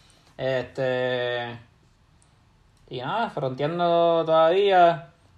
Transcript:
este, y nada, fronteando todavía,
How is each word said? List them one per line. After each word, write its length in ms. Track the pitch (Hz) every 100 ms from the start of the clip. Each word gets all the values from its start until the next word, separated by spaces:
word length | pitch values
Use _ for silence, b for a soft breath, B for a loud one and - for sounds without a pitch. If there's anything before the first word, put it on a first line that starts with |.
| b b b -
este, 1200 | 131 127 123 - 131 127 127 127 123 120 120 117 - _ _ _ _ _ _ _ _ _ _ _ -
y 100 | 131
nada, 320 | 131 202 226
fronteando 920 | - 135 127 147 170 175 170 170 165 160
todavía, 800 | 160 165 185 202 185 175 160 - _ _